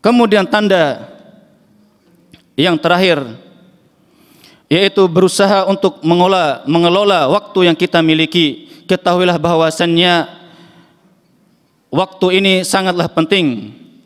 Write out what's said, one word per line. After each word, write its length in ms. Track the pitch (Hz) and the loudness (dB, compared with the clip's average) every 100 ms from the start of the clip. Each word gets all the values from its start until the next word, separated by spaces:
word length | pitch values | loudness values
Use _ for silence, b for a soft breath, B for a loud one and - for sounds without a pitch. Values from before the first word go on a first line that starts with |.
Kemudian 440 | 208 240 226 208 185 | 2 2 2 2 0
tanda 640 | 214 208 190 151 117 - - - - _ _ _ _ _ _ _ _ _ - _ - | -2 0 2 0 -2 -14 -20 -20 -20 _ _ _ _ _ _ _ _ _ -20 _ -2
yang 160 | 170 160 | -2 0
terakhir, 440 | 165 175 185 156 127 113 - _ _ _ _ _ _ b b b b b _ | 0 0 2 0 -4 -16 -20 _ _ _ _ _ _ b b b b b _
yaitu 400 | 160 196 196 190 | 0 0 2 2
berusaha 600 | 165 185 - 196 196 190 | 2 0 2 0 2 0
untuk 340 | 196 190 - | -2 -2 -2
mengolah, 640 | 156 170 180 190 156 131 127 | -2 2 2 0 0 -4 -2
mengelola 640 | 165 170 180 208 185 135 | 0 2 2 2 0 2
waktu 400 | 202 - 190 175 | 0 -2 0 0
yang 60 | 160 | 0
kita 260 | 185 170 | 0 0
miliki. 680 | 160 156 160 175 156 - B B - | 0 0 0 0 -2 -4 B B -6
Ketahuilah 520 | 185 - 180 180 170 | -2 0 0 0 0
bahwasannya 880 | 165 165 160 160 170 165 180 175 160 - - B B B B B _ _ _ _ _ _ _ _ _ | 0 0 0 -2 -2 2 2 0 -4 -12 -20 B B B B B _ _ _ _ _ _ _ _ _
waktu 340 | 139 190 - 185 185 | -4 -4 -2 0 2
ini 100 | 196 190 185 | 2 0 0
sangatlah 400 | 196 190 175 170 | -2 -2 -2 -4
penting. 720 | - 160 196 156 117 104 - - - | -2 0 0 0 -4 -12 -20 -20 -20